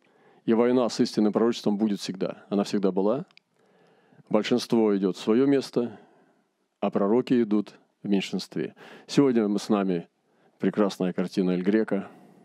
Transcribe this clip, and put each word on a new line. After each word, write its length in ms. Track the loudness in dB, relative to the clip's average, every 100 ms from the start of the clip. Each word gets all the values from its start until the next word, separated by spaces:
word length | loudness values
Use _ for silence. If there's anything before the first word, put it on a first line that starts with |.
| _ _ _ _ 0
и 80 |
война 360 | 2 4 2 0
с 100 | 0
истинным 320 | -2 2 0
пророчеством 460 | 2 0 0 -4 0
будет 240 | -2 -2
всегда. 420 | -8 -8 -8 -8 -6
Она 160 | -4 -2
всегда 260 | -2 -2
была. 340 | 0 -2 -2 -6 _ _ _ _ _ _ _ _ _ -2
Большинство 640 | -2 0 -2 2 2 4 2
идёт 180 | 0 -2
в 40 |
своё 240 | 0 2 2
место, 520 | 0 0 -4 -4 -8 -20 _ _ _ _ _ _ -6
а 100 | -4
пророки 500 | 0 2 2 2 0
идут 340 | 2 0 -2 -14 _ _
в 60 | -2
меньшинстве. 640 | -2 0 -8 -8 -8 -8 -10 -20 -20 -2
Сегодня 400 | 2 4 2 2
мы 100 | -2
с 120 | 0
нами 400 | 0 0 -2 -6 _ _ _ _ -4
прекрасная 540 | -2 0 0 0 -4
картина 380 | -2 -4 -2 -2
Эль 120 | 0
Греко. 460 | 0 0 0 -4 -6 -18 -20 _